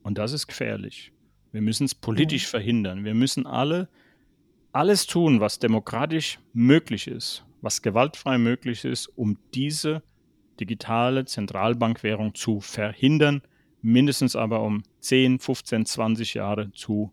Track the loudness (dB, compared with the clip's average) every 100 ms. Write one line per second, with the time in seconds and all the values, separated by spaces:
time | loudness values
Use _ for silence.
0 | -8 -4 -4 -4 -8 -8 -6 -6 -8 -14
1 | -20 _ _ _ _ -4 -2 0 -2 -4
2 | -2 0 0 0 -4 -4 0 0 -2 -4
3 | -2 0 0 0 -4 -2 0 0 -4 _
4 | _ _ _ _ _ _ _ 0 2 2
5 | 2 2 4 4 2 0 0 0 0 -4
6 | -2 -2 -4 -8 _ 4 6 6 4 -4
7 | -6 -10 -10 -12 -16 _ -6 -4 0 2
8 | 2 -2 -2 2 2 0 -4 -6 -6 -6
9 | -8 -4 -4 -4 _ -6 -4 -2 -4 -4
10 | -8 _ _ _ _ -10 -8 -8 -2 0
11 | 2 0 -2 -6 -6 -2 0 2 0 0
12 | -2 -2 -4 -4 -2 -2 -4 -6 -6 2
13 | 4 6 4 2 -4 _ _ _ 4 6
14 | 6 4 0 0 -2 0 0 -2 -6 _
15 | 0 4 4 2 0 -6 -2 -2 -2 -2
16 | -2 -2 -2 -4 -4 -4 -6 -10 -4 -2
17 | -4